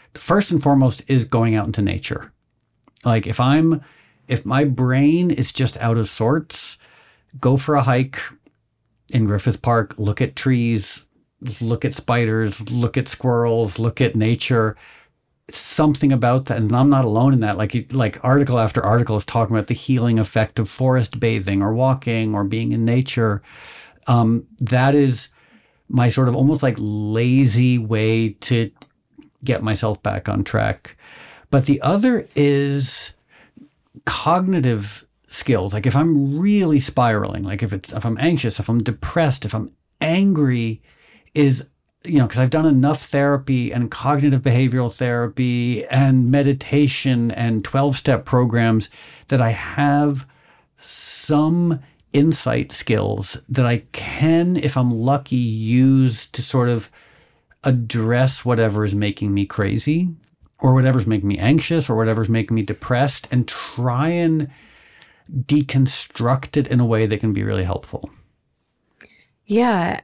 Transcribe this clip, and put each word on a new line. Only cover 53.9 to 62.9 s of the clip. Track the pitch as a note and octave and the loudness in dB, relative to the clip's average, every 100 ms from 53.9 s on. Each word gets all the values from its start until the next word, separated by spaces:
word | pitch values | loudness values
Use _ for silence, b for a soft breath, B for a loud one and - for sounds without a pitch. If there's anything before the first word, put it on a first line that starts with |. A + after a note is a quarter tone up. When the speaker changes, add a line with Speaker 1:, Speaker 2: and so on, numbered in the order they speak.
Speaker 1:
can, | - - - D#3 E3 F3 F3 | -12 -10 0 2 4 2 0
if | C#3 C3 | 0 0
I'm | B2 | 0
lucky, | A2+ A#2+ C#3+ C#3 B2+ | 0 0 0 -2 -2
use | A#2 A2 A2 B2 C3 C3+ C3 G#2+ - | -2 -2 0 4 6 6 4 0 -6
to | - | -8
sort | - C3 A#2+ | -2 0 0
of | A#2+ - b b b b b b _ | 0 -6 b b b b b b _
address | C#3 B2+ A2+ A#2 A2+ B2 C3 - | -2 0 -2 -2 0 2 2 0
whatever | A#2+ A2+ A2+ G#2 | -2 0 2 0
is | G#2+ | 0
making | G2+ G#2 - G#2+ | 0 -2 -2 -2
me | G2+ | 0
crazy | G2 - G2+ A2 D3 D#3+ F3+ E3 _ _ - _ | -2 -2 -2 0 0 -2 -2 -6 _ _ -20 _
or | C3 | 2
whatever's | C3 C3 B2+ G#2 | 4 4 2 0
making | G#2+ G2 | 0 0
me | F#2+ | 0
anxious | G#2 D3+ - E3 - | 2 0 0 -2 0
or | A2 | 0
whatever's | A2 A2 A2 | 0 0 0
making | A2+ G2+ | 0 0
me | A2+ | -2
depressed | G2+ G#2 - | -2 -6 -2